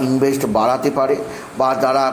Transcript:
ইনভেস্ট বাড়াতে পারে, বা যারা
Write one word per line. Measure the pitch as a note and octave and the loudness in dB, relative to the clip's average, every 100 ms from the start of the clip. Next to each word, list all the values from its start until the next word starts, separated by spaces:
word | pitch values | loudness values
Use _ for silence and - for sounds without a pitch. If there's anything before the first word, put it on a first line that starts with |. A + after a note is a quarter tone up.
ইনভেস্ট | C3 C3 C#3 C3+ A#2 | 0 2 2 0 0
বাড়াতে | G#2+ A2+ C3 D3 | 0 2 2 0
পারে, | C#3 C3 C#3+ - - - - | 0 0 0 -4 -12 -8 -2
বা | C3 C3 | 0 2
যারা | C3 C3+ C3 | 0 2 0